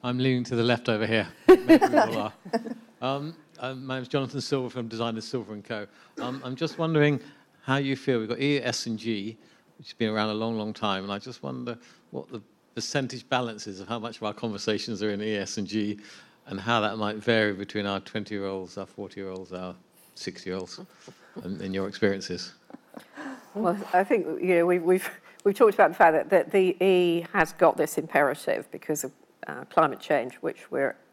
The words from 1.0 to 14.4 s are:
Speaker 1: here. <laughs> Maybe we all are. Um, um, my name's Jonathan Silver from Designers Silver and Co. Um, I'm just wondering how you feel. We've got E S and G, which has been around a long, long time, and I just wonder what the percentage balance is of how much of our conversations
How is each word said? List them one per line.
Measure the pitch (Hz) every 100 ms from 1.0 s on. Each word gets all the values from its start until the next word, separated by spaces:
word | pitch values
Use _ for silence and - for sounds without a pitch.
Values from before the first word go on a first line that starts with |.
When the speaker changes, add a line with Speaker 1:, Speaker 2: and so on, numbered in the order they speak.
| 107
Speaker 1:
here. | 113 98 -
<laughs> | -
Maybe | 370 - 320 381
we | 302
all | 214 185
are. | 208 - 185 233 233 240 - _
Um, | 127 139 147 170 _ -
um, | 123 131 131
my | 131
name's | 123
Jonathan | 143 131 135
Silver | - 139 123
from | 127 113
Designers | 113 117 113 107
Silver | 131 101
and | 104 101
Co. | 110 104 _ - -
Um, | 123 131 127
I'm | 131
just | 160 -
wondering | 165 156 147 139 - - _ _
how | - 135
you | 139 135
feel. | - 120
We've | 110
got | 117
E | 139 143
S | 120 117 -
and | 110
G, | 110 107 101 117 _ _ _ _
which | -
has |
been | - 110
around | 107 107
a | 107
long, | 113 113
long | 107
time, | 104 107 95
and | 98
I | 101
just | 127 120
wonder | 139 127 120 120 - _ _
what | 131 -
the | 123 - _ _ -
percentage | - 143 127 127 -
balance | 127 120 107 107
is | 95
of | 95
how | 117
much | 113 113
of |
our | 107
conversations | 104